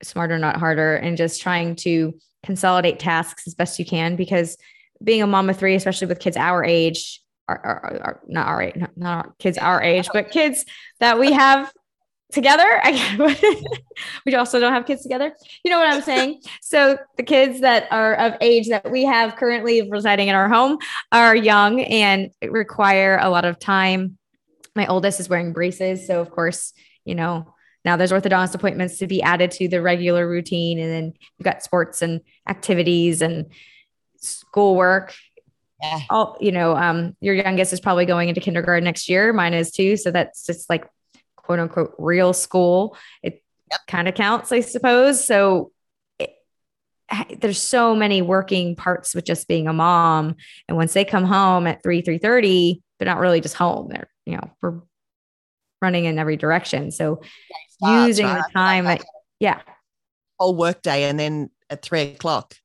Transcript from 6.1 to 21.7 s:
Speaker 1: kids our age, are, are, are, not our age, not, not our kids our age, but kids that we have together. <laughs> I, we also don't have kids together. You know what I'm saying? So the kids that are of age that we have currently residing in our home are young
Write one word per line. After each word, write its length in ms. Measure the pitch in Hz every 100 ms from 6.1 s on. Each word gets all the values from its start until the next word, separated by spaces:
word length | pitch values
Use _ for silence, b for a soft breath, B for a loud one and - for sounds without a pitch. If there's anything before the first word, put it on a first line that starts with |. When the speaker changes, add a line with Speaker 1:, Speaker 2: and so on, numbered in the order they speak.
| 175
Speaker 1:
kids 160 | 185 165
our 280 | 165 180
age, 560 | 165 170 165 165 - - _ _ -
are, 120 | -
are, 420 | - - - -
are, 180 | - - -
not 200 | 165 -
our 160 | -
age, 120 | 180
not, 220 | - 175 -
not 300 | 175 170 -
our 80 | _
kids 200 | 190 175
our 240 | 175 180
age, 260 | 170 185 180
but 160 | 208 208
kids 340 | 330 302 254 - B B -
that 200 | 233 233
we 120 | 277
have 400 | 285 269 277 285 _ _ _ _ _ -
together. 340 | 294 262 311 381
<laughs> 160 | -
I, 800 | 285 262 214 208 302 277 415 - - - _ - B B
we 100 | 269
also 240 | 254 247 247
don't 140 | 240
have 140 | 254 247
kids 160 | 269
together. 320 | 247 254 294 - B B
You 80 | 349
know 80 | 339
what 140 | 320
I'm 80 | 294
saying? 400 | 294 254 262 302 B B
So 340 | - 294 277 277 - -
the 40 |
kids 380 | 247 277 269 254
that 260 | 254 226 -
are 240 | 220 220
of 180 | 214 226 233
age 280 | 233 233 220
that 200 | 214 -
we 140 | 254
have 320 | 269 233 226 226
currently 540 | 240 240 233 233 202
residing 380 | 208 214 196 196
in 60 |
our 140 | 196 196
home 300 | 233 262 302 B B B
are 240 | 233 233 226
young 460 | 214 208 208